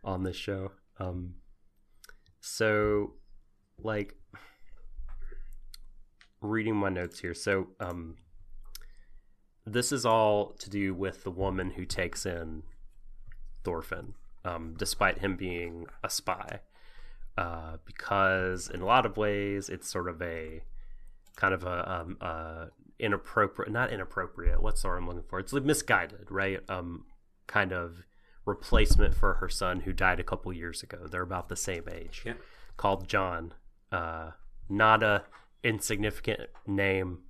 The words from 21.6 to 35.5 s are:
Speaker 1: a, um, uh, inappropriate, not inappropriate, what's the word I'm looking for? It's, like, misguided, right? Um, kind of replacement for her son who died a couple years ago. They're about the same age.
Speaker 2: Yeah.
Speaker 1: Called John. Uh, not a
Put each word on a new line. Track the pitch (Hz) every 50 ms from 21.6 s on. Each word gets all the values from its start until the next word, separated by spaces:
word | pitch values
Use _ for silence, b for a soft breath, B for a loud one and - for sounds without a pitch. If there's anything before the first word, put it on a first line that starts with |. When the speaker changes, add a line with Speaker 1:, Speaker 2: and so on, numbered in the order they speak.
| 90
Speaker 1:
a, | 90 90 87 85 92
um, | 92 87 80 82 - -
uh, | - 87 82 80 80 80 80 82 82 82 _ _ - - - _
inappropriate, | 113 107 101 98 - - - 110 104 95 - - 101 -
not | 104 117 127 -
inappropriate, | 120 95 92 - - 98 90 87 - - 85 - - -
what's | - - - -
the | - 95
word | 87
I'm | 90 87
looking | 87 87 87 - -
for? | - 92
It's, | 98 - 135
like, | 143 131
misguided, | 143 151 147 - - 113 95 87 - - 98 101 -
right? | 95 95 98 98 95 - -
Um, | - 98 92 87 87 87 - - - - _ _ _ _ _ _
kind | - - 104 98 92
of | 90 90 85 85 85 87 90 b b b b b b b b 104
replacement | 98 - - - - 113 107 107 - - 107 98 -
for | - - 98 90
her | - 95 90
son | - - 98 90 90 92
who | - 95 92
died | - 95 92 90 87
a | 87
couple | - 92 90 - 92
years | 90 82 85 85 82 - -
ago. | - - 87 87 85
They're | 92 90
about | 92 95 95 87 85 -
the | 90
same | - - - 90 85 82 87
age. | 85 82 85 - - - -
Speaker 2:
Yeah. | 113 117 B B B B B B B B
Speaker 1:
Called | - - 101 98 95 90
John. | - - 101 95 90 87 82 82 82 - - - - _ _ _ _
Uh, | 95 87 85 82 82 80 80 80 80 - - - - - - -
not | 98 104 110 110 110 110 110
a | 107 104 98 - - B B B B